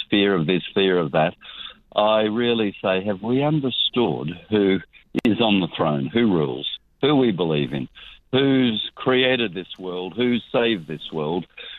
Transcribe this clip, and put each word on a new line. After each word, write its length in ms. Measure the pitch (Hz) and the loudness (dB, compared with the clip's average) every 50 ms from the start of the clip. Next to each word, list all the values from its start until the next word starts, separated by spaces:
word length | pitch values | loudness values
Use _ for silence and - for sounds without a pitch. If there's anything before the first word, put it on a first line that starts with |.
| - - | -4 0
fear 260 | - 104 101 101 98 | 2 4 4 4 4
of 120 | 87 80 | 2 2
this, 160 | 76 92 85 - - - | 0 0 -2 -2 -2 0
fear 240 | 104 98 95 92 90 | 2 2 4 2 2
of 140 | 85 80 | 0 0
that, 220 | - 80 78 87 - _ - - - - - - - _ _ - - | 2 2 2 0 -2 _ -18 -20 -18 -18 -18 -18 -20 _ _ -6 0
I 280 | 104 107 107 107 110 | 2 2 4 4 2
really 520 | 107 107 107 117 120 120 117 113 110 101 92 - | 2 0 0 0 0 0 0 0 -2 -2 -4 -4
say, 240 | - 101 92 95 95 | -2 -2 0 0 -2
have 180 | 107 101 92 | -4 -4 -4
we 200 | 101 113 123 135 | -2 -2 0 0
understood 880 | 143 151 156 151 135 127 - - - - - 123 117 92 71 62 69 78 87 - - - | 0 0 0 0 -2 -2 -2 -2 -4 -2 0 0 0 0 0 -2 -6 -8 -8 -10 -6 -2
who 300 | 107 107 101 95 95 95 - - - - _ _ - - - | 2 2 4 4 2 0 -2 -8 -20 -20 _ _ -4 -2 0
is 160 | 120 101 - | 2 2 2
on 180 | 117 110 101 95 | 2 2 2 2
the 80 | 90 80 - | 0 -2 -2
throne, 300 | - 90 80 73 69 67 | -2 0 0 0 0 -2
who 260 | 73 85 117 120 110 | -2 0 2 2 2
rules, 340 | 92 82 73 67 62 65 - - - - _ _ _ - | 2 2 0 0 -2 -6 -8 -10 -12 -14 _ _ _ -2
who 140 | - 139 151 | 0 2 4
we 160 | 135 131 117 | 4 4 2
believe 420 | 95 82 90 82 78 73 71 - 73 | 2 0 0 0 0 0 -2 -2 -4
in, 120 | 69 64 - - - - - - - _ - | -6 -8 -8 -14 -18 -20 -20 -20 -20 _ -4
who's 580 | - 131 139 139 135 131 131 120 110 104 - - - | 0 2 2 4 4 4 2 2 0 -2 -4 -8 -8
created 580 | - - 127 127 127 131 127 127 123 117 101 | -6 -2 0 2 2 4 2 2 0 -2 -4
this 260 | 82 95 85 - - - | -6 -8 -12 -12 -14 -12
world, 360 | 92 92 90 90 90 92 80 | -10 -8 -8 -8 -8 -6 -4
who's 260 | 113 123 123 120 113 - - | -2 0 0 0 0 -2 -2
saved 360 | - 127 117 117 113 90 78 71 | 0 0 2 2 0 -2 -4 -8
this 240 | 80 78 - - | -10 -10 -10 -8
world? 320 | 82 80 73 76 85 92 82 - _ - - - - | -6 -6 -4 -2 -4 -4 -6 -8 _ -20 -20 -18 -18